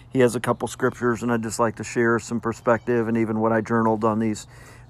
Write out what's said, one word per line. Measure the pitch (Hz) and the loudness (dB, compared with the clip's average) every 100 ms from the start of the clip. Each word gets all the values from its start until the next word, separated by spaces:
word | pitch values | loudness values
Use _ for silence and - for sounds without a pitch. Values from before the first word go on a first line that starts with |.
| - | -4
he | - | 2
has | 123 117 | 4 2
a | |
couple | 120 120 117 | -2 -4 -4
scriptures, | - 127 - 120 113 | -2 -2 0 -2 0
and | 120 | -2
I'd | 117 | -2
just | 110 - | -2 -2
like | 117 - | -2 -2
to | |
share | 110 127 117 113 | -6 0 2 2
some | - 117 | -2 -6
perspective | 117 107 - 98 - 120 113 | -4 -4 0 0 2 0 0
and | 113 | 0
even | 110 110 | 0 0
what | 110 | 2
I | 113 | 0
journaled | 107 117 110 107 | 0 0 2 2
on | 113 107 | 0 0
these, | 113 104 - - - - | -2 -4 -10 -20 -20 -20